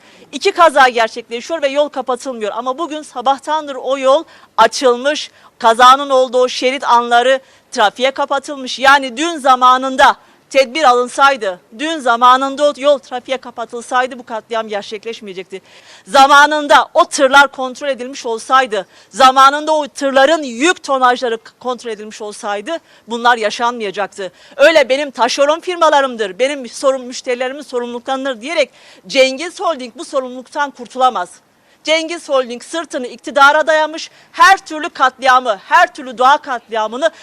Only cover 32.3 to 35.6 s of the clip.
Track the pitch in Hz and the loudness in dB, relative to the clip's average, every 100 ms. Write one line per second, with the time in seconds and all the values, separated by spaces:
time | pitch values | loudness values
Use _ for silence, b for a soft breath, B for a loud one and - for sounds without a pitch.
32.3 | 269 254 240 - 330 311 302 254 233 - | -4 -2 -8 -10 -10 -8 -8 -10 -12 -4
33.3 | 269 277 302 302 311 311 311 - b b | 4 4 4 2 2 0 -4 -16 b b
34.3 | - 359 392 - 311 330 - 262 262 262 | 4 4 4 0 -10 -8 -2 -2 0 2
35.3 | 254 254 196 | 2 2 -4